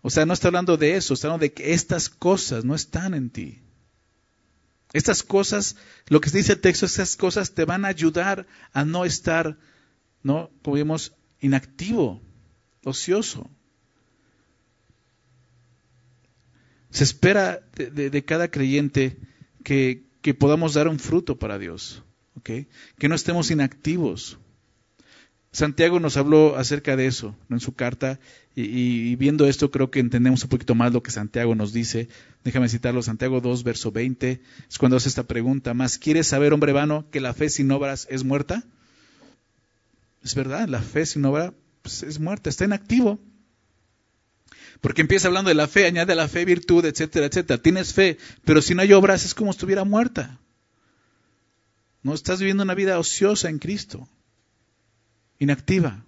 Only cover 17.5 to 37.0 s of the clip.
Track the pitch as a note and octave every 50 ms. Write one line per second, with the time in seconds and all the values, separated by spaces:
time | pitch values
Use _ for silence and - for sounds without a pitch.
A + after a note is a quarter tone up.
17.5 | F3+ - _ _ _ - C#3+ B2 D3 C#3+ C#3+ C#3 C#3 C#3+ C#3 - D#3 E3 E3+ E3+
18.5 | - D3 C3+ C3 C#3 C#3+ D3 C#3 - C#3+ C3 C3 - - - - _ _ - _
19.5 | _ _ - - C3+ C3+ C3 B2+ B2+ B2+ _ _ _ _ - D3 C3+ - D3 C#3+
20.5 | D3+ D#3+ E3 D#3+ C#3+ D3+ D3+ E3 D#3+ C#3 - - D#3+ F3 F3 - C3 - - G#2+
21.5 | G2+ G2 G2 E2+ E2 F#2+ - - - - - _ _ _ _ _ _ - _ -
22.5 | A2+ B2 D3 _ _ - - - _ _ D3 D3 C#3+ - - - F3 F3 D#3 A#2+
23.5 | E3 D3+ C#3 C3 - _ _ D3 E3 F3+ D#3+ A2+ F2 G2 - - - - _ _
24.5 | _ _ _ _ _ _ _ _ _ _ _ _ - - _ _ _ _ _ _
25.5 | - - D#3 D3+ C#3 - E3 E3+ F3 F3 E3+ D3+ - C#3 C#3 D3 D#3 D#3 D#3 D3+
26.5 | C#3+ C3 C3 B2 D3 C#3+ C#3+ - C3+ C3 C3 C3 B2 - A#2+ G#2 G#2+ - - _
27.5 | B2 A#2+ - - - - B2+ B2 B2+ - - C3 C3+ C3+ _ - - - _ _
28.5 | _ C3 A#2 G#2 A#2 B2+ B2 B2 A#2+ A#2 A2+ A#2+ B2 B2 C3+ C#3 D3+ D3+ D3 C#3
29.5 | C3+ - D3 C#3 - C3+ C3+ B2 - C3+ B2 A#2+ B2 A#2+ B2 B2+ C3 B2 - B2+
30.5 | C3+ A#2+ - - A#2+ A#2 A#2 B2 A#2+ A#2+ - - - G#2+ G#2 G#2 - A#2+ A#2+ A#2
31.5 | A2+ A2 G#2+ G#2 G#2+ A#2 A#2 G#2 G#2+ A2+ A#2 A#2 - - - _ - _ _ D#3+
32.5 | - C3 B2 A#2 A2+ A#2 - B2 A#2+ B2 A2+ A2+ A2 A2 B2+ B2+ C3 B2+ B2 B2
33.5 | B2 B2 A#2+ B2 A2+ - - A#2 G2+ A2 A#2+ C3 B2+ - C3 B2+ B2+ B2+ _ _
34.5 | - - - _ - - - B2+ B2+ C3 - C#3 A#2+ - A#2+ - - A#2+ A2+ B2+
35.5 | C3+ C3+ - B2 A#2 B2 C3 B2 - - - D3+ D3+ E3 D#3+ - D3 C#3 D3 D3
36.5 | D3+ D3 D3 C#3+ C#3 C#3 D3 D3 D3+ D3+